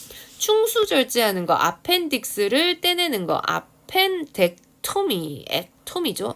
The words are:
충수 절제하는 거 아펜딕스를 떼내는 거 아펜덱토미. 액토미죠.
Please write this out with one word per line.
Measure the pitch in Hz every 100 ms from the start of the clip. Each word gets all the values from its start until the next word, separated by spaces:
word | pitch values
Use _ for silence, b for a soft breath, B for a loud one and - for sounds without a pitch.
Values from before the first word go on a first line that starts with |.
| B B B B
충수 | - 427 440 453 415
절제하는 | 302 254 240 220 185 175
거 | 165
아펜딕스를 | 165 - - 359 330 254 - - 202 254 349 349
떼내는 | 349 349 349 226 165
거 | 156
아펜덱토미. | - 165 - _ - 370 381 370 302 - 175 175 _ _ - 392 392 190 156 139 -
액토미죠. | - 180 _ - 370 320 175 220